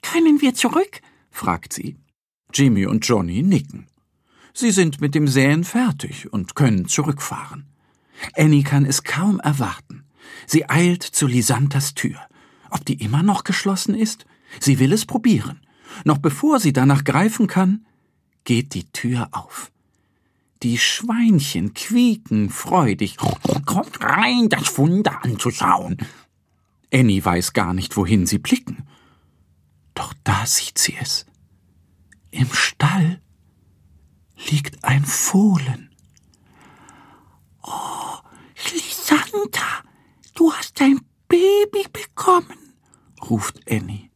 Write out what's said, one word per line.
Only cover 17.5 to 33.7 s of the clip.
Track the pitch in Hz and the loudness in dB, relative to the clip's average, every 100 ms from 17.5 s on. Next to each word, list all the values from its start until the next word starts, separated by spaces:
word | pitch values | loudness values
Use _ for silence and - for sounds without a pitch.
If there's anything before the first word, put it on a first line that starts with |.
| - 185 208 _ _ _ _ _ _ | 2 2 0 _ _ _ _ _ _
geht | - 120 143 | -2 -2 -2
die | 98 - | -8 -10
Tür | - 117 123 - | -8 -4 -4 -6
auf. | - - - - _ _ _ _ _ _ _ _ _ | -10 -14 -18 -18 _ _ _ _ _ _ _ _ _
Die | 123 117 | -4 0
Schweinchen | - - 233 226 233 180 143 - 101 | 0 -2 -2 2 4 4 2 -4 -6
quieken | - - 240 247 220 - 110 101 | -6 -2 2 4 2 -2 0 0
freudig. | - - 185 135 95 98 - - - - - 139 | -4 0 2 2 0 -4 -2 -4 -2 -2 -2 0
„Kommt | 185 - - | -2 -2 -6
rein, | 117 151 240 247 226 | 0 2 2 2 2
das | - 151 - | 2 -2 0
Wunder | 147 185 214 - | 2 2 0 -2
anzuschauen.“ | - 107 123 - - 90 - 87 - - _ _ _ _ _ _ _ | -6 -2 -4 -2 0 0 0 -8 -10 -14 _ _ _ _ _ _ _
Annie | 131 123 98 | 2 4 2
weiß | 95 87 92 | 0 0 0
gar | - 90 | -2 -2
nicht, | 92 - - | -4 -4 -2
wohin | 87 107 90 | 2 2 2
sie | 101 | -2
blicken. | - 254 - - - _ _ _ _ _ _ _ _ _ _ | 0 -2 -2 -16 -16 _ _ _ _ _ _ _ _ _ _
Doch | - - - | -14 -14 -8
da | - 98 113 | -2 -2 0
sieht | - - - | -2 -2 -4
sie | - - | -4 -4
es. | 127 - - _ _ _ _ _ _ _ _ _ _ | -6 -6 -8 _ _ _ _ _ _ _ _ _ _
Im | - 131 | -4 -2
Stall | - - - 147 190 160 180 _ _ _ _ _ | 0 -4 0 -2 2 0 -2 _ _ _ _ _